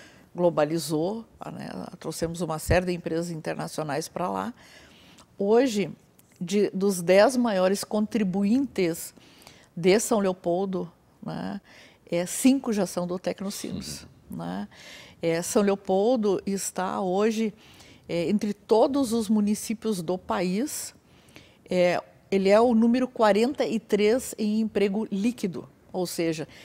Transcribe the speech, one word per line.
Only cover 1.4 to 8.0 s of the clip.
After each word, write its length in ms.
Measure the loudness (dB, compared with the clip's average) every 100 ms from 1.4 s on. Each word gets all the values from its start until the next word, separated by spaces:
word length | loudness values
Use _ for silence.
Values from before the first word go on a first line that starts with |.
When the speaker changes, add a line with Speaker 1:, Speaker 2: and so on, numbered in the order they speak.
| -14
Speaker 1:
né? 160 | -12 -10 -10 -12 -12
Trouxemos 400 | -12 -6 -6 -4
uma 180 | -6 -6
série 280 | 0 0 0
de 40 |
empresas 400 | -4 -4 -4 -4
internacionais 760 | -6 -8 -6 -6 -6 -4 -4 -6
pra 200 | -6 -4
lá. 240 | -4 -6 -10 -20 -20 -20 -20 -20 -20 -20 -4
Hoje, 520 | 2 4 4 0 -4 -6 _ _ _ _
de, 280 | -2 0 0
dos 300 | 2 0 0
dez 360 | 4 6 6 4
maiores 480 | 0 2 2 2 -2
contribuintes 1300 | -2